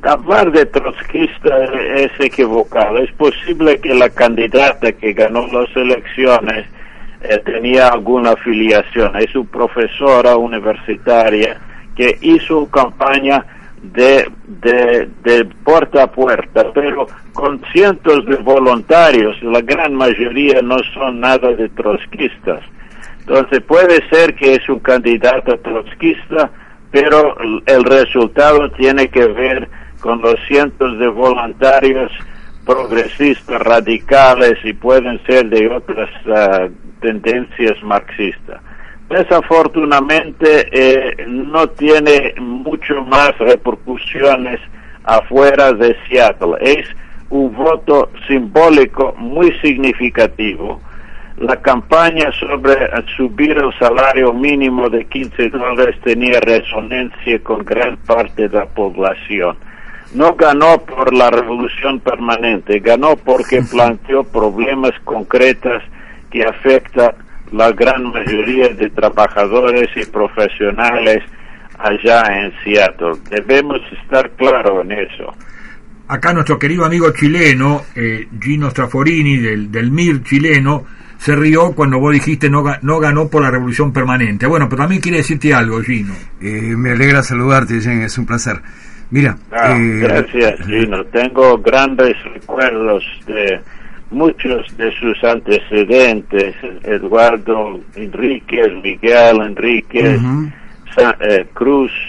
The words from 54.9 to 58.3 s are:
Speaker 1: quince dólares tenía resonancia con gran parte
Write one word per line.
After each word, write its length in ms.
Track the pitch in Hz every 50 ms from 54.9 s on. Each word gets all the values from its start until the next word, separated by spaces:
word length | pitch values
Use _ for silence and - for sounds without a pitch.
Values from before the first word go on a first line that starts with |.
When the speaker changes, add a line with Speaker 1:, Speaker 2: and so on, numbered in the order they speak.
| 110 117 110
Speaker 1:
quince 420 | - - 139 135 120 - - 120 113
dólares 480 | 107 131 123 123 123 120 127 123 - - -
tenía 340 | 127 117 117 123 127 123 120
resonancia 1000 | 113 113 117 113 - - - 110 113 110 127 127 123 120 - - - 123 117 107
con 220 | - - 113 104 104
gran 320 | - 113 113 123 - - - -
parte 420 | - 117 117 107 104